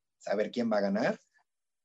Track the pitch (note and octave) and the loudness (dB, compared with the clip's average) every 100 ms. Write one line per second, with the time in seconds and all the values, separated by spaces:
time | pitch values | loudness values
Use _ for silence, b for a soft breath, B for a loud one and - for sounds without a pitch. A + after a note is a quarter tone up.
0 | _ _ - - G2+ A#2+ A#2 G#2+ G2+ G2+ | _ _ -4 -2 -2 -2 0 2 2 2
1 | C#3+ - _ _ _ _ _ _ | 0 -2 _ _ _ _ _ _